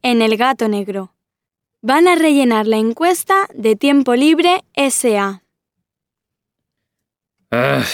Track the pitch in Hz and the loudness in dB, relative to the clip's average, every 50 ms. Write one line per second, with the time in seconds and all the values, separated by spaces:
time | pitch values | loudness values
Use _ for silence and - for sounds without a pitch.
0 | - 254 240 226 220 220 220 214 247 262 262 - 226 214 208 202 196 208 196 196 | -4 -2 0 0 2 0 0 0 0 -2 -2 -2 -2 -2 -2 -4 -6 -6 -8 -10
1 | 190 - _ _ _ _ _ _ _ _ _ _ _ _ _ _ - 226 269 320 | -10 -12 _ _ _ _ _ _ _ _ _ _ _ _ _ _ -4 -2 2 2
2 | 349 359 349 320 320 311 285 277 254 240 226 214 208 220 220 220 220 226 226 - | 4 4 2 2 2 2 2 2 2 2 0 0 0 0 -2 0 -2 -2 -2 -2
3 | 330 359 359 - - - 381 392 403 - - - 214 220 214 214 285 285 277 277 | -2 0 0 -2 -2 -2 0 0 -2 -4 -6 -4 -2 -2 0 0 2 2 2 2
4 | 254 247 240 254 285 311 320 320 339 349 370 370 - _ _ - 277 269 - - | 2 2 0 2 2 2 2 2 2 0 0 -2 -4 _ _ -2 -2 -2 -2 -2
5 | - 240 208 202 196 196 196 185 _ _ _ _ _ _ _ _ _ _ _ _ | -2 0 0 0 -2 -4 -6 -10 _ _ _ _ _ _ _ _ _ _ _ _
6 | _ _ _ _ _ _ _ _ _ _ _ _ _ _ _ _ _ _ _ _ | _ _ _ _ _ _ _ _ _ _ _ _ _ _ _ _ _ _ _ _
7 | _ _ _ _ _ _ _ _ _ _ 113 120 127 139 139 131 - - | _ _ _ _ _ _ _ _ _ _ -4 -2 0 0 0 -2 -4 -6